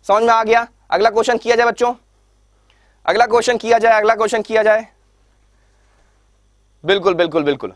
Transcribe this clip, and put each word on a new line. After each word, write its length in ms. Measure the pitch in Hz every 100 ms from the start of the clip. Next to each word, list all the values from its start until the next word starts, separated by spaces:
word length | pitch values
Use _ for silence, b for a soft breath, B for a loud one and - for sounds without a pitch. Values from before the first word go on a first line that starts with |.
| -
समझ 140 | 208
में 120 | 233
आ 100 | 226
गया। 240 | 220 233 233 _ _
अगला 200 | 175 220
क्वेश्चन 280 | 220 233 233
किया 180 | 226 233
जाए 100 | 233
बच्चों, 280 | - 240 247 _ _ _ _ _ _ _ _ _ _ -
अगला 200 | 202 240
क्वेश्चन 300 | 233 226 233
किया 220 | 226 233
जाए, 140 | 226
अगला 220 | 214 214
क्वेश्चन 280 | 226 214 226
किया 200 | 208 220
जाए। 240 | 214 214 220 _ _ _ _ _ _ _ _ _ _ _ _ _ _ _ _ _ _ _
बिल्कुल, 300 | 156 196 185
बिल्कुल, 280 | 175 170 165
बिल्कुल। 300 | 147 131 98